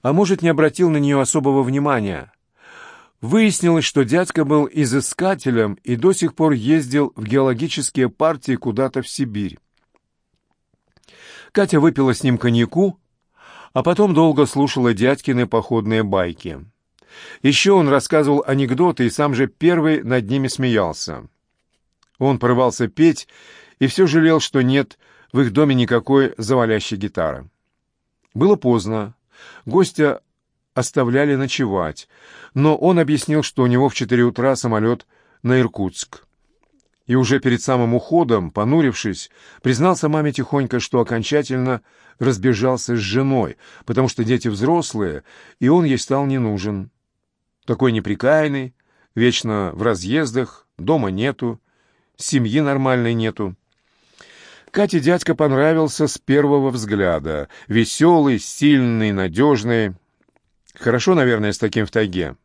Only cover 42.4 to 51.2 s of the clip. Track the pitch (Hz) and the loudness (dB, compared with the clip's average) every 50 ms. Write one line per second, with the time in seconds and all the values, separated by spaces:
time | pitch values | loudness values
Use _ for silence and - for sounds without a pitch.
42.4 | 95 131 117 98 120 131 127 120 - - 120 113 101 95 104 131 139 135 135 127 | 0 0 0 2 0 0 -2 -2 -4 -4 -4 -4 -4 -2 -2 -2 0 0 0 0
43.4 | 101 71 - _ - - - - _ - 117 127 120 117 - - 113 110 127 120 | -2 -4 -8 _ -20 -20 -20 -16 _ -4 -2 0 0 0 -2 -4 -2 0 -2 -2
44.4 | - 120 104 98 117 143 170 170 151 - - 110 101 85 76 69 _ _ - - | -2 -4 -4 -2 0 0 0 0 -2 -4 -6 -6 -6 -6 -6 -10 _ _ -20 -20
45.4 | - - _ _ 123 127 160 180 170 147 135 123 - - 135 139 143 135 135 131 | -20 -20 _ _ 2 4 4 4 4 2 0 -2 -2 -2 -2 -2 -2 -2 -2 -2
46.4 | 120 110 104 95 92 107 104 98 92 - _ _ _ _ _ _ _ _ _ _ | -2 -2 -4 -4 -6 -6 -6 -8 -10 -12 _ _ _ _ _ _ _ _ _ _
47.4 | _ _ _ _ _ - 120 - 135 127 113 110 90 101 104 - 120 131 156 156 | _ _ _ _ _ -6 -4 0 0 0 0 0 -4 -4 -6 -2 0 2 2 2
48.4 | 151 151 139 139 131 127 _ _ _ _ _ _ _ _ _ 110 117 123 117 - | 0 -2 -4 -6 -8 -10 _ _ _ _ _ _ _ _ _ 0 2 2 2 0
49.4 | - 113 107 104 98 87 73 80 107 120 107 87 90 95 123 156 156 123 110 131 | -4 -4 -4 -4 -4 -6 -6 -4 -2 -2 -2 -2 -4 -4 -2 -2 -2 -2 -4 -6
50.4 | 123 - - - _ _ _ - 85 113 160 156 113 98 92 95 | -6 -6 -12 -20 _ _ _ -8 -2 -2 0 0 0 -2 -4 -2